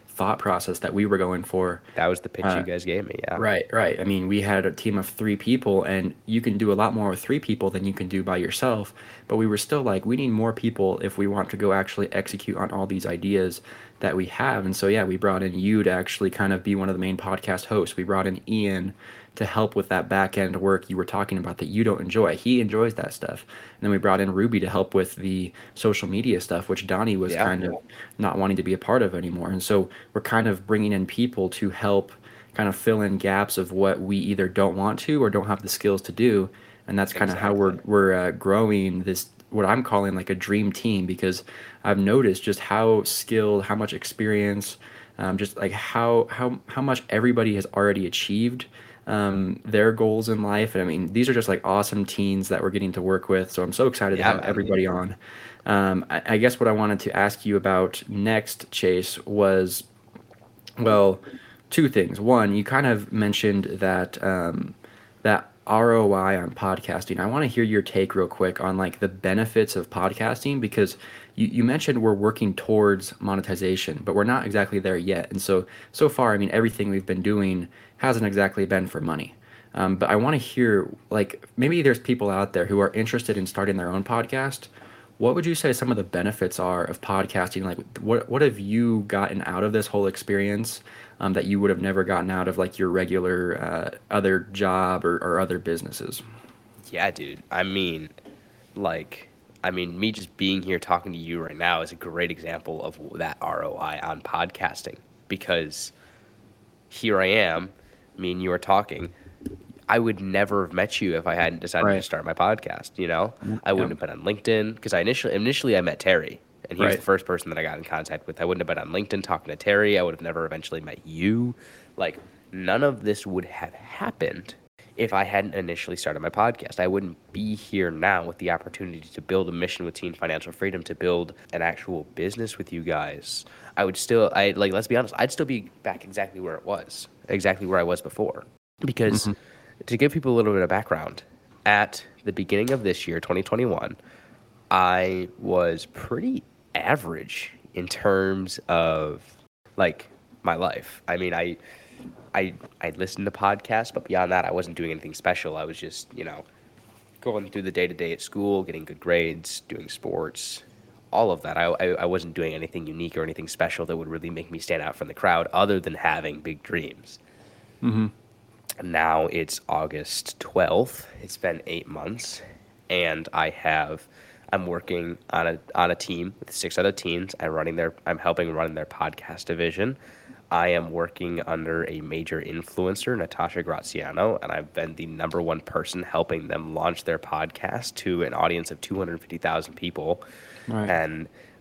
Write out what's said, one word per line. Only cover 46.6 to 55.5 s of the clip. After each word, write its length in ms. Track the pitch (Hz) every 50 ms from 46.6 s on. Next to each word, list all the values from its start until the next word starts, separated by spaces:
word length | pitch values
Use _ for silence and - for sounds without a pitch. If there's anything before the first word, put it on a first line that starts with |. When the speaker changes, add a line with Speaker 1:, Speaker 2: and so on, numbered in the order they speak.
| -
Speaker 1:
how 160 | - - 131 135
much 200 | 135 127 123 - -
everybody 460 | - 107 120 123 120 117 110 110 104
has 120 | 98 95 - -
already 320 | 98 101 101 98 95 92
achieved, 600 | 85 - - - - 101 107 117 120 123 127 - - - - - - - - -
um, 540 | - 107 104 104 101 98 95 95 92 - - -
their 280 | 107 110 104 107 113 113
goals 360 | 110 110 110 110 110 110 113
in 140 | 110 104 104
life. 320 | 104 104 104 110 110 -
And, 80 | 95 92
I 20 |
mean, 280 | 90 80 90 95 - 98
these 160 | 117 123 131
are 60 | 120
just, 140 | 117 110 101
like, 120 | 95 - -
awesome 400 | 95 95 101 101 - 104 104 98
teens 440 | - - - 101 98 95 95 92 -
that 140 | 95 - 85
we're 80 | 95
getting 220 | 95 98 98 92 87
to 100 | 95 87
work 260 | 92 95 92 - -
with. 220 | 95 92 92 -
So 120 | - 90 90
I'm 100 | 85 -
so 140 | - 131
excited 300 | - - - 101 98 95
to 40 | 92
Speaker 2:
Yeah, 120 | 92 107 101
Speaker 1:
have 80 | 95
Speaker 2:
man. 100 | - 98
Speaker 1:
everybody 360 | 98 101 98 - 98 95 92
on. 300 | 92 90 90 92 95 95 - - - - - - -